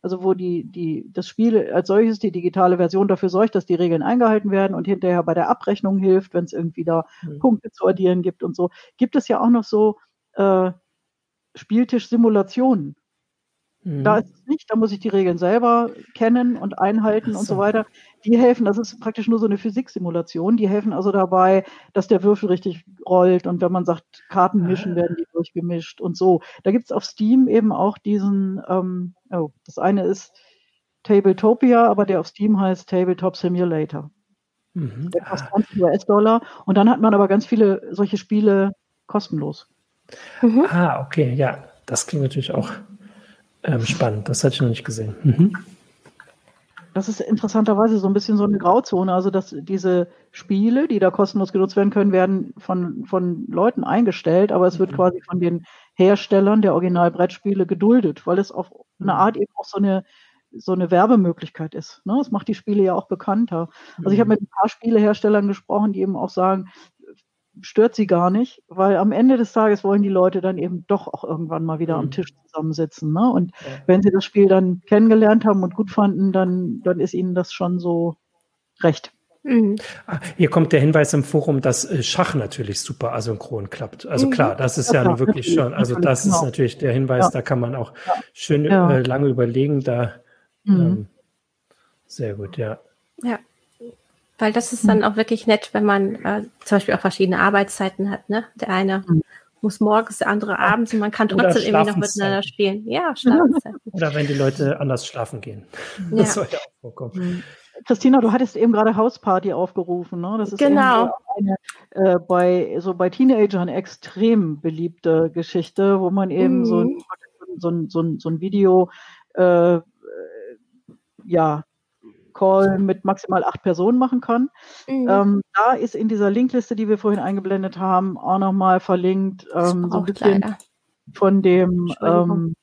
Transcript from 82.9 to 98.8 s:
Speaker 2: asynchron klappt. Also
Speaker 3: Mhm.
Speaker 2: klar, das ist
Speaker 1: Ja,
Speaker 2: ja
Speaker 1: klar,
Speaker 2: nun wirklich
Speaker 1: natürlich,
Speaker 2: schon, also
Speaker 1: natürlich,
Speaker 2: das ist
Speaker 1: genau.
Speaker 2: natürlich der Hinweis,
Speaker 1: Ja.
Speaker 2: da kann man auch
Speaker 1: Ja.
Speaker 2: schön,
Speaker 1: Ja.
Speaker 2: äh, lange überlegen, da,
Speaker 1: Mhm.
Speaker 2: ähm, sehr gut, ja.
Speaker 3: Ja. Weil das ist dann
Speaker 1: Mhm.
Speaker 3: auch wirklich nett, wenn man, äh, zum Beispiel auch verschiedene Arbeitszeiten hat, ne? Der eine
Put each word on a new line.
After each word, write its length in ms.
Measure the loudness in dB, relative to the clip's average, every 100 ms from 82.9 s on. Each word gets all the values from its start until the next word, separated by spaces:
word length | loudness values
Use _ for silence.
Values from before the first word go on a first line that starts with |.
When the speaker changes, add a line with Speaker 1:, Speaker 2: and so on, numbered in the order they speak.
| -8 -6
Speaker 2:
asynchron 560 | -6 -6 -8 -8 -10 -10
klappt. 360 | -12 -14 -14 -6
Also 220 | -2 0
Speaker 3:
Mhm. 40 |
Speaker 2:
klar, 240 | 2 0 0
das 220 | -4 -2
ist 100 | 0
Speaker 1:
Ja, 60 | 2
Speaker 2:
ja 60 |
Speaker 1:
klar, 100 | 2
Speaker 2:
nun 60 | 2
wirklich 280 | 0 0 0
Speaker 1:
natürlich, 140 | 0
Speaker 2:
schon, 120 | 0
also 200 | -2 -2 0
Speaker 1:
natürlich, 140 | 0
Speaker 2:
das 160 | 0 0
ist 60 |
Speaker 1:
genau. 120 | 0 -2
Speaker 2:
natürlich 320 | -2 -4 -2
der 160 | -2
Hinweis, 320 | -2 0 2 2
Speaker 1:
Ja. 60 |
Speaker 2:
da 100 | 0
kann 180 | -4 -4
man 160 | -4 -6
auch 160 | -10 -12 -6
Speaker 1:
Ja. 80 | -6 -8
Speaker 2:
schön, 300 | -18 -2 0 2
Speaker 1:
Ja. 260 | 2 4
Speaker 2:
äh, 100 | 2
lange 240 | 0 0 0
überlegen, 540 | 0 0 0 0 0
da, 320 | -2 -2 -4 -8 _ _ _ _
Speaker 1:
Mhm. 160 | 0 2
Speaker 2:
ähm, 260 | 2 0 -6 _ _ _ _ _ _ _ _ _ _
sehr 300 | -10 -10 -10
gut, 200 | -12 -8
ja. 240 | -8 -8 _ _ _ -10
Speaker 3:
Ja. 160 | -8 -8 _ _ _ _ -20 _ _ _ _ -4
Weil 160 | -2
das 200 | -2 -4
ist 140 | -2 2
dann 120 | 2
Speaker 1:
Mhm. 40 |
Speaker 3:
auch 120 | 2 -2
wirklich 280 | -2 -2 0
nett, 240 | 0 0
wenn 100 | -2 2
man, 300 | 2 0 -4 -6
äh, 160 | -6 -8 _ 0
zum 120 | 0
Beispiel 180 | 0 -2
auch 40 |
verschiedene 380 | -2 0 0 2
Arbeitszeiten 680 | 2 2 -2 -4 -6 -4 -6
hat, 180 | -6 -6
ne? 180 | -6 -6 -10
Der 140 | -4
eine 340 | -2